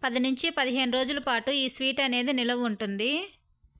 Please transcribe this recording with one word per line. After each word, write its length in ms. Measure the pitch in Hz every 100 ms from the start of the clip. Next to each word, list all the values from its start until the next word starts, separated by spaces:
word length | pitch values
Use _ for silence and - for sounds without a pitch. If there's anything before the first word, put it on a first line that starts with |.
పది 200 | 262 247
నుంచి 260 | 254 262 330
పదిహేను 420 | 339 262 254 262
రోజుల 280 | 254 254 285
పాటు 300 | 269 233 226
ఈ 120 | 285 262
స్వీట్ 320 | - 262 269
అనేది 320 | 269 247 247
నిలవ 320 | 262 240 247
ఉంటుంది. 480 | 240 208 214 196 233 302 392 - _ _ _